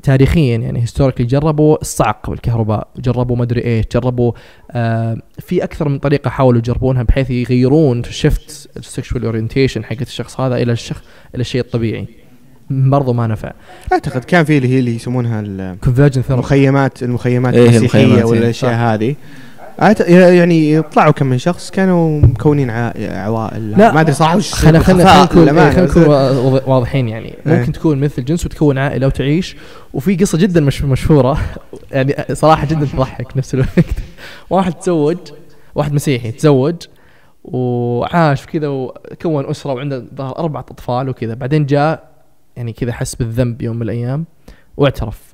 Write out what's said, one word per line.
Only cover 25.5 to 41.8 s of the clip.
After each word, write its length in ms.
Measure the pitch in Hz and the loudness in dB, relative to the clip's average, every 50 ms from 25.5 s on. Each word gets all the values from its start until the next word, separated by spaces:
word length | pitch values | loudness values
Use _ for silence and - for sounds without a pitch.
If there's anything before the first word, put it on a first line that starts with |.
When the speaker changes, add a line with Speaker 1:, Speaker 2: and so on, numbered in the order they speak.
| 147 170 160 147 | 6 4 4 4
Speaker 1:
خلنا 140 | 131 185 180 | 4 4 2
Speaker 2:
بس 120 | - - | 4 4
Speaker 1:
نكون 60 | 175 165 | 4 6
وا-، 280 | 147 147 135 135 127 | 6 6 4 4 2
واض-، 360 | 135 131 117 135 127 135 131 | 2 2 2 2 2 0 0
واضحين 420 | 131 131 131 120 - - 139 123 110 | 2 0 0 0 0 -2 -2 -2 -2
يعني. 160 | 110 113 101 | -6 -8 -10
Speaker 2:
إيه. 340 | - - - - 131 123 123 | -14 -16 -8 -2 0 0 2
Speaker 1:
ممكن 120 | 120 139 | 0 -2
تكون 280 | 147 - - 165 147 135 | -4 -2 0 0 0 0
مثل 260 | 139 151 - - 127 | -2 -2 -2 -4 -4
جنس 200 | 127 165 180 - | -2 -2 -2 -4
وتكون 320 | 151 - - 160 147 135 | -6 -2 2 2 2 2
عائلة 300 | 131 139 143 - 131 127 | 2 -2 -2 -2 0 0
وتعيش. 480 | 135 - - 127 139 151 175 185 - - - - - - - - - - | 0 0 0 0 0 0 0 -2 -6 -10 -16 -20 -20 -20 -20 -20 -10 -10
وفي 220 | 143 127 180 202 | -4 -2 0 2
قصة 220 | 160 202 - - | 2 2 0 2
جدًا 240 | 151 190 208 170 170 | 2 2 2 4 2
مش-، 200 | 147 139 - - | 2 2 0 -2
مشهورة، 580 | 147 139 131 - - - 160 143 123 127 151 - - - - - - | -2 -2 -2 0 2 4 4 4 4 2 0 -2 -4 -4 -8 -12 -18
<laughs> 260 | - - - - - | -18 -20 -20 -16 -6
يعني 240 | - 135 131 135 - - - - 127 | -4 -2 -2 0 -2 -4 -4 -6 -4
صراحة 320 | - - 151 156 156 143 | 0 4 4 4 2 2
جدًا 200 | 139 160 156 147 | -2 -2 -2 -2
تضحك 520 | 131 - 131 131 - - - 120 - - | -2 -2 -4 -4 -4 -6 -12 -12 -6 -6
نفس 160 | 131 131 - - | -6 -4 -2 -2
الوقت. 420 | 127 123 - - 180 165 - - - - - - - - | -2 -2 0 2 0 0 0 -2 -8 -8 -12 -16 -20 -20
<laughs> 260 | - - - - - | -20 -20 -20 -8 -2
واحد 240 | 165 185 185 180 151 | -2 0 0 -2 -4
تزوج، 440 | - - 185 175 160 147 151 175 180 - - - - - - - - - - - | -4 -4 -2 0 0 0 0 -2 -4 -8 -18 -20 -20 -20 -20 -20 -20 -20 -10 -6
واحد 180 | - 147 147 143 | -6 -4 -2 -2
مسيحي 380 | 147 - 160 135 117 113 110 | -2 0 0 -2 -2 -4 -8
تزوج 440 | 113 - - 151 143 127 127 156 175 165 - - _ _ _ _ _ _ _ _ _ _ _ | -8 0 2 2 4 4 2 0 -4 -6 -12 -20 _ _ _ _ _ _ _ _ _ _ _
وعاش 1040 | - - 127 127 123 123 120 120 120 120 120 - - - 175 165 151 139 131 - | -10 -6 -4 -4 -4 -4 -4 -4 -2 -2 -4 -4 -2 0 2 2 2 0 -2 -4
كذا 220 | - - 165 151 | -8 -8 -6 -6
وكون 840 | 143 139 135 131 - - - - - - - - 175 156 143 135 - | -4 -6 -6 -8 -10 -12 -16 -18 -20 -16 -8 -4 -4 -2 -2 -4 -6
أسرة 240 | 151 - - 143 135 | -8 -8 -6 -8 -6
وعنده 320 | 120 139 147 135 127 117 - 123 | -6 -6 -8 -8 -8 -10 -14 -12
ظهر 220 | 139 135 131 131 | -12 -10 -10 -8
أربعة 280 | - 165 165 135 123 123 - | -6 -6 -6 -6 -8 -12 -14
أطفال 380 | 123 - - - 123 123 135 135 | -18 -14 -8 -6 -4 -4 -4 -6
وكذا. 240 | 123 - 120 110 113 | -6 -6 -8 -8 -8
بعدين 320 | 120 139 127 151 156 151 | -8 -4 -2 0 0 0
جاء 440 | 131 143 143 | 2 0 2